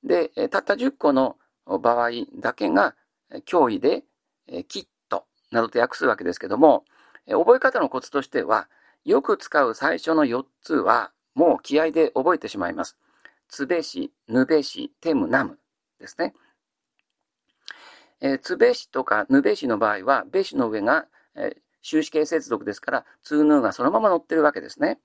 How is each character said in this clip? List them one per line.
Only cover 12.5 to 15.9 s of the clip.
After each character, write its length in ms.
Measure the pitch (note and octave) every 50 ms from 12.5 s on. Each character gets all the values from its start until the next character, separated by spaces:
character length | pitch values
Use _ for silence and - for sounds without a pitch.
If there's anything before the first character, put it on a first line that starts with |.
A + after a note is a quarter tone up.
| - G2+
ま 100 | F2 F2
い 60 | E2
ま 100 | E2 E2+
す。 120 | - - _ _ _ _ _ - - _ _ _ _
つ 180 | - - C#3+
べ 160 | C3 F3+ E3+
し、 300 | D#3 - - F2 D#2 - _ _ _ -
ぬ 160 | A2+ B2+ C3
べ 160 | - E3 D3+
し、 300 | C#3 - - - - - _ _
て 140 | - E3+ D3+
む 120 | C3 -
な 180 | D#3+ - - C3+
む 140 | C3 - _ _ _ _ _ _ _